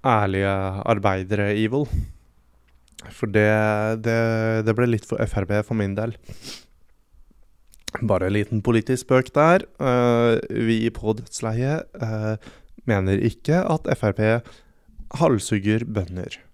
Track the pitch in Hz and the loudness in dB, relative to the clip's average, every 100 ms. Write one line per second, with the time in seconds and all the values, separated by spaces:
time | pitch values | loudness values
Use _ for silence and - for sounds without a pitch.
0 | 131 110 101 95 98 98 95 95 107 104 | 2 2 2 0 0 0 -2 -4 -2 0
1 | 101 95 95 104 101 104 110 135 147 - | 2 0 -2 -2 0 0 0 0 -2 -4
2 | - - _ _ _ _ _ _ _ - | -4 -12 _ _ _ _ _ _ _ -20
3 | - - 110 104 107 107 107 104 107 113 | -20 -8 0 4 4 4 2 0 0 -2
4 | 113 113 113 113 113 110 110 110 123 110 | 0 0 0 0 0 0 2 2 2 0
5 | - - 110 - 98 104 107 113 101 98 | -2 -4 -2 -2 0 -2 0 -2 -2 -2
6 | 113 - - - - - _ _ - _ | -6 -8 -16 -16 -16 -18 _ _ -20 _
7 | _ - - - - _ _ - - - | _ -20 -20 -20 -20 _ _ -16 -14 -6
8 | 110 92 92 104 101 110 110 113 104 127 | -2 0 0 -2 0 -2 2 2 2 -4
9 | - 131 127 147 160 185 - - 139 123 | 2 2 2 2 4 4 0 -4 0 2
10 | 120 117 117 113 - 110 113 113 113 - | 4 4 4 2 0 -2 0 2 0 -2
11 | 110 110 117 - 113 113 131 156 - 101 | -4 -4 -6 -8 -4 -2 -2 -4 -6 -8
12 | 113 110 107 107 - - - - - 101 | -6 -4 -4 -6 -10 -20 -20 -10 -2 0
13 | 95 98 - - - 165 - 156 - - | 2 2 0 -2 0 0 2 -2 -2 0
14 | 107 98 107 117 - - _ _ _ - | 0 2 2 0 -2 -20 _ _ _ -18
15 | - - 160 113 - 104 101 110 117 104 | -14 0 2 2 0 -2 2 0 -2 -6
16 | 90 92 - - - | -6 -8 -10 -14 -20